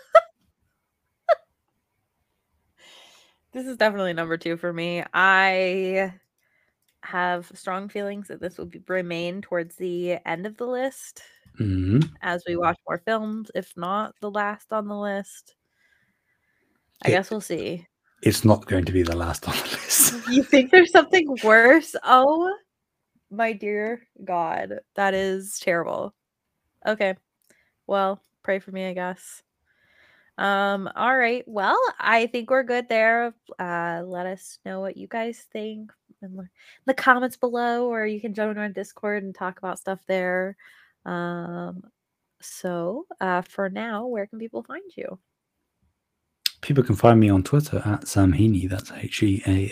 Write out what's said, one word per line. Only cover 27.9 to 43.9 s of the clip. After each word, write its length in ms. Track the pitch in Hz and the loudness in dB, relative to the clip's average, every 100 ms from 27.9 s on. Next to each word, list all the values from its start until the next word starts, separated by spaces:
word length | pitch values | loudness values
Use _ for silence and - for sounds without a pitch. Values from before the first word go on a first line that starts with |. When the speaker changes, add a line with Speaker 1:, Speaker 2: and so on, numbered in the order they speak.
| 196 190 196 _ _ | 0 0 -4 _ _
Speaker 1:
pray 160 | - 196 | -4 -4
for 100 | 190 | -4
me, 160 | 190 185 | -10 -8
I 80 | |
guess. 480 | 180 180 185 - - _ _ _ _ _ _ _ _ _ - | -6 -8 -8 -16 -20 _ _ _ _ _ _ _ _ _ -4
Um, 520 | 196 196 202 202 190 - | 0 0 0 -2 -6 -2
all 180 | 233 262 | 0 2
right. 280 | 233 247 - | 2 0 -6
Well, 320 | 214 196 392 523 - | -4 0 2 0 0
I 260 | 190 226 233 | 2 2 2
think 200 | 240 220 | -4 0
we're 140 | 262 | 0
good 260 | 240 247 240 | 0 -4 0
there. 460 | 226 220 233 240 233 - - | 2 2 2 -2 -8 -20 -10
Uh, 440 | 180 175 170 170 180 | -6 -4 -4 -6 -8
let 180 | 180 | -8
us 340 | 185 190 - - | -8 -10 -14 -18
know 160 | 196 190 | -12 -8
what 160 | 190 - | -8 -10
you 100 | 190 | -10
guys 400 | 233 233 233 - | -8 -8 -10 -14
think 400 | 220 214 214 214 _ _ - | -12 -10 -12 -16 _ _ -20
in 120 | 196 190 | -18 -16
the, 120 | 185 _ - - - | -18 _ -20 -10 -4
the 80 | |
comments 420 | 262 262 247 254 - | 0 4 4 2 -4
below, 500 | 247 240 240 233 247 | -4 -2 -2 -2 -4
or 180 | 226 214 | -4 -4
you 160 | 214 | -6
can 100 | 226 | -8
join 240 | 202 214 208 | -6 -4 -4
our 140 | 208 | -8
Discord 520 | 190 202 - 208 208 | -8 -12 -8 -6 -6
and 120 | 196 | -6
talk 240 | 185 185 185 | -8 -10 -8
about 200 | 185 175 | -10 -10
stuff 200 | - 190 - | -8 -8 -4
there. 480 | 190 180 185 190 196 - _ _ _ | -2 -2 -2 -4 -8 -20 _ _ _
Um, 800 | - 175 175 175 175 175 175 180 214 _ _ _ _ _ | -8 -6 -6 -8 -8 -10 -10 -14 -18 _ _ _ _ _
so, 680 | - - 185 175 170 247 349 - | -20 -10 -6 -4 -6 -6 -10 -6
uh, 220 | 185 180 | -2 -2
for 260 | 180 - 190 | -4 -6 -6
now, 380 | 196 226 | -6 -8